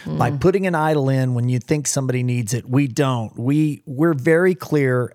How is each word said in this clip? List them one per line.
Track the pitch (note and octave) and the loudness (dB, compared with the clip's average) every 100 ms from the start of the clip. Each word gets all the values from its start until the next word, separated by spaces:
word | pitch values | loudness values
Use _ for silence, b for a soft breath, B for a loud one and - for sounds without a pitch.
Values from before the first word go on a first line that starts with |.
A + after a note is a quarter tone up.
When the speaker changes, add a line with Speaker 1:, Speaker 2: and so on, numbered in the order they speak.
| - | -6
Speaker 1:
by | D#3 B2 | -2 -2
Speaker 2:
Mm. | C#3 | 0
Speaker 1:
putting | E3 F#3+ F#3+ | 0 2 0
an | E3 | 0
idol | D#3 D3+ C3+ | 2 2 2
in | C3 B2+ B2 | 0 0 0
when | A#2+ | 0
you | B2 | -2
think | - D3+ C#3 | 0 -2 -2
somebody | C#3+ C3 B2+ | -4 -2 -2
needs | B2 B2 G#2+ | 0 -2 -2
it? | A#2+ - | -4 -2
We | B2 C#3+ | 0 0
don't. | A2 C#3 B2 G#2+ - | 0 0 -2 -4 -6
We, | A#2+ D3+ D#3 C#3+ - | -2 0 0 -4 -8
we're | C3 E3 D3 | -2 0 2
very | D3 D#3+ F#3 F3+ | 2 4 4 0
clear | - D3+ C3+ B2 A#2 | -2 0 2 0 -2